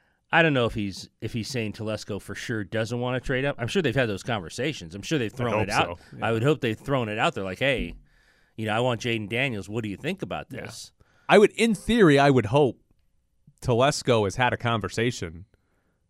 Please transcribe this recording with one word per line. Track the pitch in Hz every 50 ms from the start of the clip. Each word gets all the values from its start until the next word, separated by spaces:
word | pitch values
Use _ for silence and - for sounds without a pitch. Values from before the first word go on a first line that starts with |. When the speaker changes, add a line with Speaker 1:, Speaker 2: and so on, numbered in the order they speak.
| _ _ _ _ _ -
Speaker 1:
I | 147 165
don't | 165 160 143
know | 127 117
if | 110 110
he's, | 113 101 98 92 - - - _ -
if | 117 107 -
he's | 113 104
saying | - - 120 110 107 101
Telesco | - 107 107 107 - - - 104 92
for | - - 98
sure | - - - 117 110 101
doesn't | 82 - 110 113 104 123 120
wanna | 123 123 127 123
trade | - - 135 127 135
up. | 143 135 -
I'm | 120
sure | 113 - 202 170
they've | 120 107
had | 135 123 110
those | 98 90 -
conversations. | - 117 101 82 78 - - 127 160 127 - 87 80 85
I'm | 98 -
sure | - 160 143
they've | 117 101 -
Speaker 2:
I |
Speaker 1:
thrown | - 123 117 104
Speaker 2:
hope | 107 98
Speaker 1:
it | 95
out. | 110 143 160 87 87 -
Speaker 2:
so. | - - -
Yeah. | 120 113
Speaker 1:
I | 113
would | 113 110 117
hope | 147 156 -
they've | - 113 107 -
thrown | - 131 143 131 117 107
it | 107 110
out | 135 170 -
there | 110 95
like, | 95 92 -
"Hey, | 131 139 131 101 90 85 - - _ _ _ _ _ _ _ _ _ _ _
you | - 110
know, | 107 104
I | 113
want | 123 127 120 107
Jaden | - 120 117 110 107 95
Daniels. | 117 120 139 139 113 101 95 104
What | 104 120 110
do | 104
you | 95
think | - 127 156 190 - -
about | 92 87 76 73 -
Speaker 2:
Yeah. | - -
Speaker 1:
this?" | - - - - - - _ _ _ _ _ _ -
Speaker 2:
I | - 165
would, | 196 202 -
in | - - 220 233 208
theory, | - - - 226 240 196 156 139
I | 139 143 143
would | 135 123 107
hope | 104 127 147 147 117 - _ _ _ _ _ _ _ _ _ _ _ _ _ _ - _ _
Telesco | - 131 120 113 131 147 147 - - - 120 110 104
has | 95 -
had | 123 127 120
a | 110
conversation | - - 120 117 107 95 90 - 110 117 127 - - 95 82 80 85 98 _ _ _ _ _ _ _ _ _ _ _ _